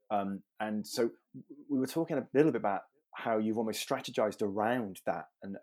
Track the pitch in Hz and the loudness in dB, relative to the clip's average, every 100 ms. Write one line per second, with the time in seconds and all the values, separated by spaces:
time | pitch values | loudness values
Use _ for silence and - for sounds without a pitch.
0 | _ 104 98 98 - _ 110 107 104 - | _ -2 0 -4 -10 _ -4 -4 -4 0
1 | 117 - _ 135 - - - 139 131 165 | 0 0 _ -20 -18 -20 -4 0 0 -2
2 | 165 147 117 131 156 117 104 95 - _ | 0 -2 2 6 6 4 0 -2 -4 _
3 | _ - 120 110 110 110 110 107 - 135 | _ -8 0 2 2 0 0 -2 -2 -2
4 | - 123 110 - 107 98 107 123 104 92 | -2 0 0 2 -2 0 2 2 -2 -4
5 | - 85 - _ 98 98 | -4 -4 -6 _ -12 -8